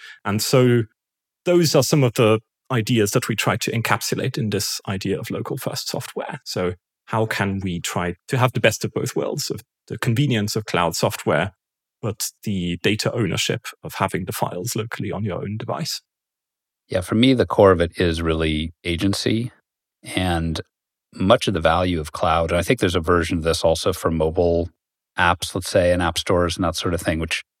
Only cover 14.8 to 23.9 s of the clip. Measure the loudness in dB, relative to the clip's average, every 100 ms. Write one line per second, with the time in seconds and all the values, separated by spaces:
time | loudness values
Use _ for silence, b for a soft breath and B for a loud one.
14.8 | -6 -8 -6 -4 -4 -4 -6 -8 -6 -6
15.8 | -6 -8 -12 _ _ _ _ _ _ _
16.8 | _ -4 0 4 4 4 2 6 8 8
17.8 | 2 2 0 2 0 2 2 0 -4 -6
18.8 | -4 0 0 0 0 0 -2 -10 _ _
19.8 | _ _ -6 -2 0 0 -2 -4 -8 _
20.8 | _ _ _ -2 0 2 0 0 2 2
21.8 | 0 -2 -4 -4 0 0 0 0 0 0
22.8 | 2 0 2 2 2 -2 0 0 0 0
23.8 | -2